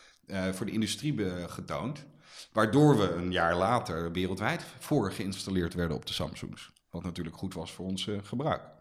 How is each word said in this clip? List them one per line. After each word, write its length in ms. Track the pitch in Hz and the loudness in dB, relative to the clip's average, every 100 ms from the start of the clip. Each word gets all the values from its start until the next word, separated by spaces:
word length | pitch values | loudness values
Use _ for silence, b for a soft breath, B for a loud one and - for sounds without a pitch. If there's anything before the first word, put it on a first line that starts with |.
| B B - | B B -8
eh, 220 | 95 92 | -2 -2
voor 180 | 92 107 | -2 -2
de 60 | |
industrie 420 | 110 104 - 151 | 0 0 -2 -2
be-, 300 | 120 92 90 85 | 0 -2 -4 -6
getoond. 560 | - 92 73 110 147 - B B B B | -10 -6 -4 -4 -8 -14 B B B B
Waardoor 460 | 110 110 131 151 107 | 2 4 8 8 8
we 120 | 92 | 4
een 220 | 85 90 | 2 0
jaar 240 | 90 85 87 | 2 4 4
later 560 | 98 123 90 80 85 | 4 2 0 -4 -2
wereldwijd 520 | 87 92 92 110 135 - - | 0 -2 -2 -2 -4 -8 -14
voor 340 | - 143 98 | 0 2 2
geïnstalleerd 640 | - 98 95 - 95 85 | -2 -6 -6 -2 0 0
werden 220 | 90 82 73 | 0 -2 -2
op 100 | - | -4
de 60 | |
Samsungs. 600 | - 76 - 85 82 - _ _ | -4 -4 -6 -12 -12 -18 _ _
Wat 120 | 87 | -10
natuurlijk 320 | 90 85 80 - | -8 -6 -8 -8
goed 180 | 95 | -8
was 180 | 85 85 | -8 -10
voor 140 | - 92 | -8 -6
ons, 200 | 95 - | -4 -4
eh, 100 | 101 | -6
gebruik. 400 | 98 120 151 - - - | -6 -4 -2 -2 -6 -20